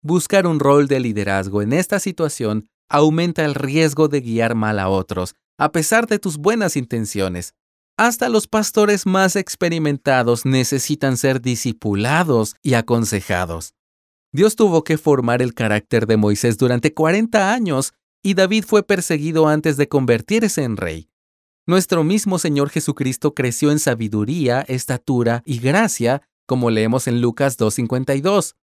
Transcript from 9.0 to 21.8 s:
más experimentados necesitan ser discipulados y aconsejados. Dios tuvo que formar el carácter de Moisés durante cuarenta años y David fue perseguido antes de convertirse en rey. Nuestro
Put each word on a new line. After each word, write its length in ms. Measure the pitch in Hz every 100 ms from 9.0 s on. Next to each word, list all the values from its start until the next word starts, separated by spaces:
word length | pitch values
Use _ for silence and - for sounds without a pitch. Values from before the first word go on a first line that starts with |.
más 320 | - 190 190 202
experimentados 1080 | 185 - - 165 151 143 - 131 117 120 131
necesitan 720 | 131 123 139 - 147 139 127
ser 240 | 139 131
discipulados 1120 | 123 120 127 110 107 101 110 156 175 123 107 -
y 100 | -
aconsejados. 1000 | 123 117 120 113 104 - 90 90 82 - _ _ _ _ _ _
Dios 240 | 131 208 214
tuvo 280 | 214 165
que 120 | 156 156
formar 460 | - 139 120 123
el 100 | 127
carácter 540 | 117 113 104 - 120 107
de 100 | 110
Moisés 400 | 104 101 123 107
durante 380 | 127 123 151
cuarenta 580 | - 156 190 226 226 196
años 400 | 240 208 135 131 _ _ _
y 100 | 190
David 320 | 190 190 220 196
fue 180 | 208
perseguido 640 | 202 190 - 160 151 160 156
antes 280 | 151 156 139
de 120 | 143
convertirse 720 | 143 127 120 - 220 220 -
en 160 | 131 104
rey. 320 | 90 80 78 _ _ _ _ _ -
Nuestro 360 | 185